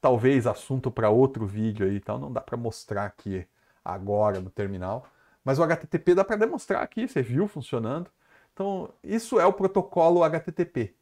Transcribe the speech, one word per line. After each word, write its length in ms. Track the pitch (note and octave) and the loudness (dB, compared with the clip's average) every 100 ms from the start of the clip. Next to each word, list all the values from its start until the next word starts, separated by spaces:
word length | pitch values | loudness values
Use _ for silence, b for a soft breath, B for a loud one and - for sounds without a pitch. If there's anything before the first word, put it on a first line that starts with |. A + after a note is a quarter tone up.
Talvez 460 | C#3+ B2 B2 C3+ A#2 | 4 4 4 4 2
assunto 420 | G2+ - C3+ B2 | -4 -4 -4 -4
pra 220 | A#2 A2 | 0 4
outro 340 | A2 C3+ C3+ | 6 4 2
vídeo 400 | G#2 G#2 A2 G#2+ | -6 -2 -4 0
aí 120 | G2 G2+ | -2 -2
e 40 | |
tal, 200 | G2 A2+ | -4 -8
não 120 | C#3 | -6
dá 80 | A#2+ | -8
pra 160 | - A#2+ | -6 -6
mostrar 480 | A#2 - - G2+ | -6 -8 -8 -6
aqui 400 | G2+ - - F#2+ F2 _ _ _ | -6 -8 -8 -8 -8 _ _ _
agora 540 | - F#2 G2 G#2 G#2+ F#2+ | -10 -10 -2 2 2 0
no 100 | F#2 | -6
terminal. 600 | - G2+ F#2+ F2+ A2+ - b b b | -8 -6 -6 -6 -8 -10 b b b
Mas 140 | - C#3 | -2 0
o 60 | |
H 100 | E3 | 2
T 120 | E3 - | 0 -2
T 100 | E3+ | -4
P 160 | - | 2
dá 80 | F3 | 4
pra 140 | G3 G#3+ | 4 0
demonstrar 440 | A3 D4 - G3 | 0 -2 -4 -4
aqui, 280 | - - A#3+ | -4 -6 -4
você 120 | - | -2
viu 280 | A#2+ B2 G3+ | -2 0 -2
funcionando. 640 | D3+ C3 B2 A2 C#3+ F3+ _ b b b | -4 -6 -4 -4 -6 -8 _ b b b
Então, 380 | _ G3 G3 E3+ - | _ -6 -6 -8 -14
isso 380 | - A3 A3 B3+ | -6 -6 0 4
é 40 | |
o 80 | F3 | 4
protocolo 680 | G3 F#3+ F#3+ F3+ - E3 F3 | 4 0 0 -2 2 4 6
H 160 | E3 D#3+ | 4 2
T 140 | D#3 | -6
T 120 | E3 | -4
P. 300 | F3 - A2 _ | -4 -2 -4 _